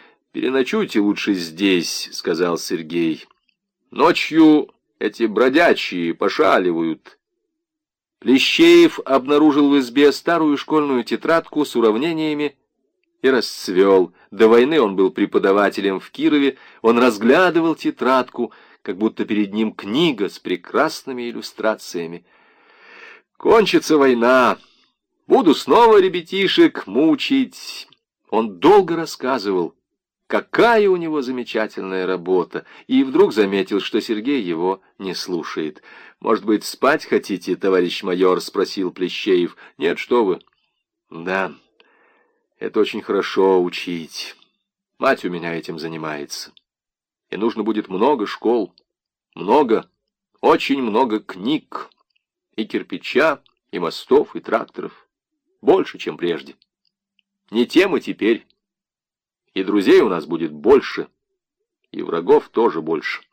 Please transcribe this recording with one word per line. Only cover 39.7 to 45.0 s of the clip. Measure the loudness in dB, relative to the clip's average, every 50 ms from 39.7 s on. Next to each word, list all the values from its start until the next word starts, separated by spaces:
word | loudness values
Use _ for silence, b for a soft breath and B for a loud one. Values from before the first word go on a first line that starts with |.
| b b
«Нет, | -4 -4 -4 -4
что | -4 -2 0 0 2
вы». | 0 -2 -4 _ _ _ _ _ _ _ _ _ _ _ _ _ _
«Да, | -16 -12 -8 -6 -4 -4 -4 -6 -8 -14 _ _ _ _ _ _ _ _ _ _ _ _ _ _ _ _ _ _ _ -12
это | -12 -6 -2 -2
очень | -2 -2 -2 -10
хорошо | -8 -4 -4 -4 -4 -4 -2 0 2 4 4 2 2
учить. | 0 -4 -8 -10 -8 -8 -10 -10 -12 -14 -14 -14 -14 -16 _ _ _ _ _ _ _ _ _ _ _ _
Мать | -4